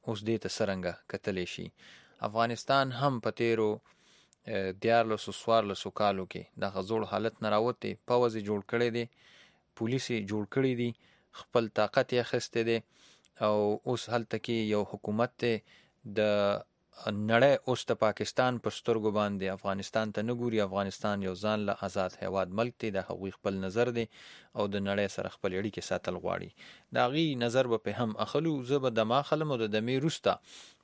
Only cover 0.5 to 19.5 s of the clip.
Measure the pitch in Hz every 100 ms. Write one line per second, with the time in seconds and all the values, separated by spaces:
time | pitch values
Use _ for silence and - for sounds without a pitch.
0.5 | - 101 95 90 - - 98 - 92 87
1.5 | - 90 _ - - - - 113 110 117
2.5 | 117 - 139 131 123 139 123 113 - 117
3.5 | 113 107 107 _ _ _ _ _ - -
4.5 | 104 95 95 113 117 110 107 - - -
5.5 | 113 104 95 101 - 104 98 92 90 87
6.5 | - 98 95 92 113 107 101 110 - 110
7.5 | 104 120 117 104 101 - 123 120 113 104
8.5 | 104 - 120 120 117 117 _ - - -
9.5 | _ _ - 113 131 - 117 101 107 101
10.5 | 135 135 123 120 117 _ _ _ - -
11.5 | 123 113 - 104 - 127 123 117 123 -
12.5 | 117 113 113 - _ - - _ - 107
13.5 | 107 104 107 131 120 - 120 113 110 -
14.5 | 117 107 104 101 101 - 107 120 - 120
15.5 | 107 _ - _ _ 113 101 107 104 101
16.5 | 101 - _ _ - 110 104 107 117 139
17.5 | 135 - 123 - 113 107 - 104 - 127
18.5 | 120 107 - - 113 107 104 104 101 95